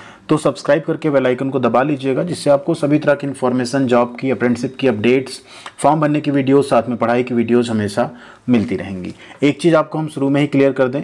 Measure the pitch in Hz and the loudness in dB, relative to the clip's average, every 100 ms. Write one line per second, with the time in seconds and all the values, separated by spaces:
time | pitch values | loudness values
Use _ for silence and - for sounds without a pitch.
0 | - - - 151 147 - - 156 165 156 | -20 -10 -2 0 0 -2 0 0 0 -4
1 | 156 139 127 127 135 135 120 120 147 139 | 0 2 2 0 -2 -2 0 2 0 -2
2 | 135 131 175 143 190 185 170 156 143 147 | -2 -2 -4 -2 0 2 0 -2 0 2
3 | 147 143 143 131 127 127 120 135 127 120 | 2 -2 -4 -4 -2 -2 -2 -2 2 2
4 | 120 - 135 113 123 120 123 - 135 107 | 2 -2 -4 0 0 -2 -4 -2 -2 0
5 | 120 131 131 - - - - - 139 156 | 2 2 0 -10 -18 -20 -20 -2 0 2
6 | 151 147 143 139 131 139 - 123 113 113 | 0 -2 0 0 4 2 4 0 0 -2
7 | 117 120 123 120 113 120 117 110 101 120 | 0 0 0 -2 2 2 2 -2 -2 -2
8 | 120 - - - - 120 87 92 98 92 | -4 -6 -20 -10 0 0 0 -4 -8 -10
9 | 90 - - - 143 143 170 160 151 160 | -12 -14 -20 -2 0 2 2 2 2 -4
10 | 156 139 139 143 143 139 139 135 131 143 | -8 -4 -2 0 0 2 2 2 0 -2